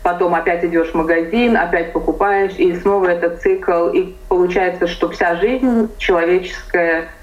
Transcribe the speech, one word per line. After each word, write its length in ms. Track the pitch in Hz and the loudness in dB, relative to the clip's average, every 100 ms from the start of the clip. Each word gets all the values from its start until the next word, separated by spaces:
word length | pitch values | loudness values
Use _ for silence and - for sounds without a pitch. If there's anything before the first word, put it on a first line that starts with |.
потом 320 | 180 175 180 | -2 0 0
опять 320 | 175 190 170 | 2 0 0
идешь 260 | 175 170 160 | 0 0 0
в 40 | |
магазин, 600 | 165 160 165 170 226 240 | -2 0 0 0 0 2
опять 380 | 202 175 180 170 | 2 0 -2 -2
покупаешь, 600 | 165 - 156 202 196 190 190 | -2 -2 0 0 2 0 2
и 180 | 185 | 0
снова 320 | 175 202 202 185 | 2 0 2 2
этот 340 | 170 170 170 | 0 -2 0
цикл. 480 | 190 190 - 170 170 | 0 0 0 0 2
И 260 | - 180 - - | 0 -2 -10 -2
получается, 600 | 180 180 185 180 175 170 | 0 2 2 0 0 -4
что 220 | - - | -2 -4
вся 260 | - 170 | 0 -2
жизнь 540 | 175 208 254 254 233 214 - | 2 0 2 2 2 0 -2
человеческая 1080 | - 180 170 185 180 - - 180 170 165 170 - | 0 2 2 0 -2 -12 -4 0 0 -2 -6 -18